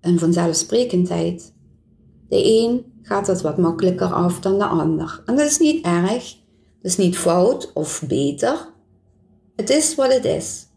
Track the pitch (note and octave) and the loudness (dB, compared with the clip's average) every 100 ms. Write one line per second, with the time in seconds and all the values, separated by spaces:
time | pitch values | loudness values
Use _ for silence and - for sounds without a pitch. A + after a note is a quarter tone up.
0 | E3+ F3 E3 F3 E3+ D#3+ - A#3 B3 F3+ | 2 2 2 2 2 -2 -2 0 0 0
1 | F3+ E3+ E3 F3 - _ _ _ _ _ | 0 0 -2 -4 -12 _ _ _ _ _
2 | _ _ - F#3+ - A3+ A#3 B3 - - | _ _ -2 2 4 4 2 -2 -6 -20
3 | - G3+ G3+ F3+ D#3 D3 E3+ E3+ F#3 F3+ | -6 -4 -2 -2 -2 0 0 2 0 0
4 | F#3 - F3 F3 G3 G3 G3+ E3 D#3 D#3 | -2 0 0 0 -2 0 0 0 0 -2
5 | D#3+ - - B3+ D4 D4 D#4 D#4+ F3 F3 | -4 -10 -2 0 2 2 2 2 0 0
6 | F3+ A#3+ - - _ _ _ _ F#3+ F3+ | 0 -2 -6 -20 _ _ _ _ -6 0
7 | F#3 F3+ - F3 F#3+ - - - D3+ - | 0 2 0 4 2 0 -4 -8 -6 -8
8 | C#3+ A2+ C#3+ C#3+ - D#4 - - _ _ | -4 -2 -2 -2 -2 -2 -8 -20 _ _
9 | _ _ _ _ _ - G#3+ C#4+ D4+ - | _ _ _ _ _ -10 0 2 2 0
10 | C4 C4 - - - - - | 2 2 0 -4 -6 -14 -16